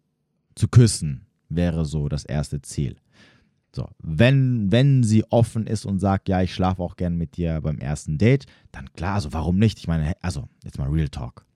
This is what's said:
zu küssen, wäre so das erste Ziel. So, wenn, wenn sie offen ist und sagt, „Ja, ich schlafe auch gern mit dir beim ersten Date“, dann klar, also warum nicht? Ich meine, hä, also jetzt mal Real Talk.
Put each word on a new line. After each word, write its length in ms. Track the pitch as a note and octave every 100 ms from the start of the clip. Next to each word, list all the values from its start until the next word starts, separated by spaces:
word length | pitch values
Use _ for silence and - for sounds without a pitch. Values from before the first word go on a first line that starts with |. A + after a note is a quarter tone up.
| _ _ _ _ _ -
zu 120 | -
küssen, 600 | B2+ A#2 - D#2 B1+ - _ -
wäre 360 | D#2+ F2 D#2+ D2+
so 240 | D2+ C#2+
das 160 | D2 -
erste 380 | D2 D2 D2
Ziel. 320 | - - C2+ - _ _ _ _ _ _ _ -
So, 120 | - -
wenn, 720 | - D#2 A#2+ C3+ B2+ B2 G2
wenn 320 | A2+ C#3 C3+
sie 200 | A2+ A2 -
offen 380 | A#2+ A#2 A2+ G#2
ist 180 | A2 -
und 140 | G2
sagt, 280 | G2 F#2+ -
„Ja, 140 | F#2
ich 140 | F#2 -
schlafe 260 | F#2 F2+
auch 140 | F2 -
gern 220 | F2 E2+
mit 200 | E2 -
dir 240 | E2+ D#2+
beim 160 | D2 C2
ersten 400 | C2+ D2+ - D2+
Date“, 300 | A2 C#3 - _ _
dann 200 | - C2+
klar, 200 | - F2
also 180 | G2+ D2
warum 280 | E2 D#2 F#2
nicht? 180 | A2 -
Ich 100 | -
meine, 180 | E2 D2+
hä, 80 | -
also 260 | F2+ C#2+ A#1 _
jetzt 160 | - -
mal 100 | C#2
Real 200 | D#2+ D2
Talk. 360 | - A#1 - _